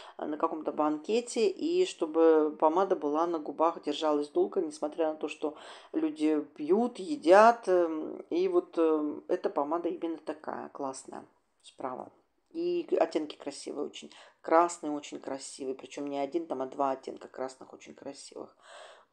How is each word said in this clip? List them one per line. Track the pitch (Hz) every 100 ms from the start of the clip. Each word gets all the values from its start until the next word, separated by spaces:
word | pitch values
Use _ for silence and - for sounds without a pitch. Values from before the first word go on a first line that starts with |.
| - -
э, | 151
на | 151
каком-то | 160 160 151
банкете, | 151 151 151 156 233 233 240 208
и | - 156 180 180
чтобы | - 160 160 165 156 151 151
помада | 156 175 196 170
была | 147 151 175
на | 165
губах, | 151 143 165 -
держалась | 151 147 156 147 147
долго, | 175 202 196
несмотря | 160 - 151 165 156
на | 156
то, | 151
что | - 151 151 - - -
люди | 160 156 151 151 151 143 -
пьют, | 147 208 240 214
едят. | 185 143 156 196 226 233 190
Эм, | 180 165 156 - - -
и | 165 185
вот, | 175 170 170
эм, | 160 156 151 151 -
эта | 180 196
помада | 156 143 170 170
именно | 170 165 160
такая | - 151 - 123 -
классная, | - 135 131 - - - _ _ _
справа. | - - 127 127 - - _ _ _
И | 165 175 175 160
к-, | 175
оттенки | 165 165 151 -
красивые | 143 - - 139 151
очень. | - - - - _
Красный | - 165 170 - 151
очень | 147 - 147
красивый, | 139 135 - - 135 135
причём | - 147 143
не | 139
один, | 139 170 165
там, | 131
а | 131
два | 143 139
оттенка | 135 - - -
красных | - 131 - -
очень | - - -
красивых. | 139 139 - - - _ - - - - _